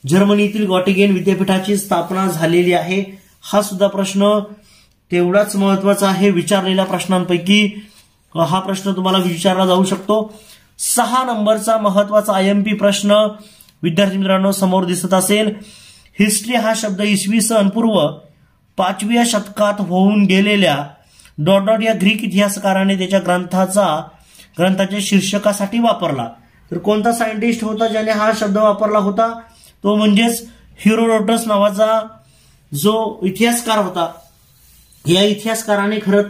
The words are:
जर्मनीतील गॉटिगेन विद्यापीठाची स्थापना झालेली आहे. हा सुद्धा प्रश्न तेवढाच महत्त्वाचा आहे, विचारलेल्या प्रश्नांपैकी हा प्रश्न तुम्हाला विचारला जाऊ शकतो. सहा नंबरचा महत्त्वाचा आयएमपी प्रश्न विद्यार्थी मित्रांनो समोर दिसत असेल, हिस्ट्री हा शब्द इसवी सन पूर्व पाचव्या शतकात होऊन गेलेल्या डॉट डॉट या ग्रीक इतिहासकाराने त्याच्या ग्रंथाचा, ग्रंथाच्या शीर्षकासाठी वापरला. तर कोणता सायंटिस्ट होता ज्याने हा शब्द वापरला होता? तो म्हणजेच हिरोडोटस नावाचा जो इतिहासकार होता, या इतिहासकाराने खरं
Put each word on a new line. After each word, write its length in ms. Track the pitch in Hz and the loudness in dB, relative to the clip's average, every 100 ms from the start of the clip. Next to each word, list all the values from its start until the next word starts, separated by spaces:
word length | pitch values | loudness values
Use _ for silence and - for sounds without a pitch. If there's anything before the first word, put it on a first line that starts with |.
| 135 | 2
जर्मनीतील 580 | 180 202 208 202 214 208 | 2 4 2 2 0 -2
गॉटिगेन 460 | 185 185 190 202 | 0 0 2 2
विद्यापीठाची 640 | 185 165 185 190 190 196 202 | 2 0 0 0 -2 0 -4
स्थापना 500 | - 175 170 185 190 | -2 -4 -2 -2 -2
झालेली 460 | 160 165 170 180 | -2 0 2 2
आहे. 460 | 175 160 190 190 - _ _ | 0 0 -4 -4 -12 _ _
हा 200 | - 208 | -4 -2
सुद्धा 260 | 202 185 196 | -2 -2 -2
प्रश्न 520 | 196 190 196 202 208 202 - _ _ _ _ _ | 0 -4 0 2 2 -2 -16 _ _ _ _ _
तेवढाच 440 | 175 175 196 208 196 | -2 2 2 0 0
महत्त्वाचा 520 | 196 190 196 202 196 | 0 2 0 0 0
आहे, 220 | 175 202 | 2 2
विचारलेल्या 560 | 175 170 202 185 190 190 | 2 0 0 0 -2 -2
प्रश्नांपैकी 1000 | 175 - 185 175 175 175 208 202 208 - _ _ _ _ 160 | -4 -2 -2 0 -2 2 2 2 -4 -20 _ _ _ _ -4
हा 240 | 160 185 | 0 0
प्रश्न 320 | 190 190 202 | -2 -4 -4
तुम्हाला 260 | 190 190 190 | -2 0 0
विचारला 480 | 180 165 196 185 185 | 0 0 0 2 2
जाऊ 180 | 180 | 2
शकतो. 500 | 190 - - 214 214 - - - _ _ | 2 -2 0 -2 -2 -12 -20 -20 _ _
सहा 440 | - 240 214 254 | -4 -2 0 0
नंबरचा 540 | 254 220 208 220 220 220 | -2 -2 0 0 0 0
महत्त्वाचा 560 | 214 190 202 214 208 | 2 0 2 0 2
आयएमपी 400 | 190 196 202 202 | 0 2 2 0
प्रश्न 540 | 208 202 202 202 208 214 208 - - - _ | 0 0 0 2 2 2 -4 -20 -20 -20 _
विद्यार्थी 340 | 175 165 196 190 | -2 0 0 0
मित्रांनो 340 | 190 190 196 | 0 2 0
समोर 320 | 190 190 185 | 0 0 0
दिसत 300 | 180 175 180 | 0 -4 0
असेल, 420 | 190 190 208 214 214 - - - - _ - | 0 2 2 0 -4 -16 -20 -20 -20 _ 0
हिस्ट्री 360 | 208 208 208 247 | 0 0 -2 -2
हा 180 | 214 220 | 0 -2
शब्द 260 | 214 190 | -4 -4
इसवी 400 | 208 196 196 226 | -2 0 0 0
सन 280 | 220 226 196 | 2 2 2
पूर्व 380 | 226 226 196 151 151 - _ _ _ _ - | 0 0 2 0 -4 -20 _ _ _ _ -4
पाचव्या 460 | 185 196 208 233 233 | -4 -2 -2 0 2
शतकात 560 | 214 202 - 208 202 | 0 -6 -2 -2 0
होऊन 440 | 180 180 196 214 196 | -2 2 2 2 2
गेलेल्या 600 | 185 202 208 175 143 147 - _ _ - - | 2 2 2 2 0 -6 -14 _ _ -20 -6
डॉट 240 | 147 196 | 2 2
डॉट 220 | 196 220 | 2 0
या 100 | 220 | 0
ग्रीक 300 | 220 185 214 | 0 0 0
इतिहासकाराने 760 | 226 180 202 196 196 190 196 196 | -2 0 0 -2 -2 0 0 0
त्याच्या 220 | 185 196 | 0 -2
ग्रंथाचा, 840 | 180 180 180 185 185 196 185 156 156 - _ - - - | 0 -2 -2 -2 0 2 0 -2 -8 -18 _ -20 -20 -2
ग्रंथाच्या 400 | 180 190 190 208 | 0 0 -2 -4
शीर्षकासाठी 800 | 196 202 185 202 208 202 196 233 | 0 0 0 -2 -2 -2 -4 0
वापरला. 480 | 233 - 170 135 117 - _ _ _ | 0 0 -2 -4 -6 -10 _ _ _
तर 60 | 170 | -6
कोणता 340 | 202 214 220 | 0 0 0
सायंटिस्ट 520 | 233 220 214 233 - | -2 -4 -2 -2 -2
होता 240 | 214 220 226 | -4 -2 -2
ज्याने 240 | 214 220 | 0 -2
हा 200 | 214 214 220 | 0 0 0
शब्द 180 | 208 196 | 0 2
वापरला 400 | 214 202 214 208 | 2 2 0 0
होता? 420 | 196 202 226 233 - _ - _ | 0 0 -2 -4 -16 _ -20 _
तो 120 | 196 208 | -2 2
म्हणजेच 520 | 214 202 233 233 - - - - | 2 2 2 -2 -10 -20 -20 -2
हिरोडोटस 680 | 208 220 226 220 202 226 226 | 2 2 2 2 2 -2 0
नावाचा 600 | 208 208 196 220 220 220 - _ _ _ _ _ | 2 2 2 0 0 -2 -16 _ _ _ _ _
जो 460 | 143 202 226 220 - | -2 0 0 -4 -4
इतिहासकार 540 | 190 185 233 240 226 214 | -6 0 0 0 0 -2
होता, 340 | 185 180 165 - - _ _ _ _ _ _ _ - | -2 -4 -6 -8 -20 _ _ _ _ _ _ _ 0
या 180 | 180 | 2
इतिहासकाराने 760 | 208 202 226 226 - 202 202 214 | 2 0 -4 -6 -2 0 0 -2
खरं 220 | 190 202 202 | 0 0 2